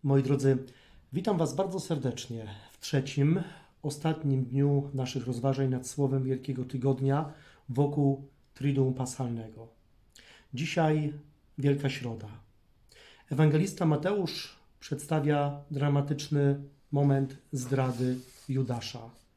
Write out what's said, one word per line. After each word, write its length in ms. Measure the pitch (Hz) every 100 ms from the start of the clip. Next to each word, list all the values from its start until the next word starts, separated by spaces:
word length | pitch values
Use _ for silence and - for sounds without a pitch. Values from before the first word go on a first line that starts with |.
Moi 200 | 143 139
drodzy, 340 | 131 139 135 131 - - - - _
witam 240 | 151 185 185
Was 180 | 151 139
bardzo 240 | 190 175
serdecznie 680 | - 151 127 113 - 117 104 98 -
w 80 | -
trzecim, 640 | - 139 135 - 143 185 175 - - _
ostatnim 640 | 147 - 160 156 143 131 120
dniu 440 | 131 143 143 143
naszych 340 | 139 127 135 120
rozważań 420 | 117 135 135 135
nad 180 | 127 127
Słowem 360 | - 139 135
Wielkiego 420 | 131 131 - 131 127
Tygodnia 680 | 131 131 135 135 139 151 - - - -
wokół 580 | 123 143 147 143 135 139 _ _
Triduum 400 | - 139 139 131
Paschalnego. 760 | 127 127 - 127 117 113 110 113 _ _ _ _ - - - _
Dzisiaj 600 | 123 151 175 156 151 147 147 - _ _ -
Wielka 320 | 139 143 139
Środa. 380 | - 120 107 101 - - _ _ _ _ - - - _
Ewangelista 560 | 139 156 151 196 - 170
Mateusz 760 | 147 170 208 180 - - - _ _
przedstawia 840 | - 143 - 156 143 147 143 143 -
dramatyczny 920 | 139 143 143 143 143 - 147 143 143 139 _ _
moment 460 | 143 143 139 135 - _
zdrady 680 | 131 123 135 127 120 127 127 - - -
Judasza. 600 | 131 123 120 - 120 113 - _